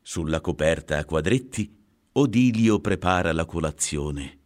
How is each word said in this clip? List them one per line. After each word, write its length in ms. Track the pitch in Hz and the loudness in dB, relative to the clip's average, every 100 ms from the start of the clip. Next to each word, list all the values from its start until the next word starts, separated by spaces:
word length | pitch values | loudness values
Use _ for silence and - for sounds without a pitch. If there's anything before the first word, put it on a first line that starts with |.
Sulla 400 | - - 78 80 | -10 -6 -4 -2
coperta 560 | 90 78 78 76 - 73 | -2 0 0 0 -2 -6
a 80 | 76 | -2
quadretti, 680 | 80 80 131 - - 104 _ _ _ _ | -2 0 0 -2 -8 -8 _ _ _ _
Odilio 680 | - 143 113 127 110 113 104 | 0 2 4 4 4 4 2
prepara 500 | 101 90 90 90 85 | 0 0 2 2 2
la 140 | 80 80 | 0 -2
colazione. 960 | 85 80 - - 73 73 71 67 - | -2 -4 -4 -6 -4 -4 -6 -10 -16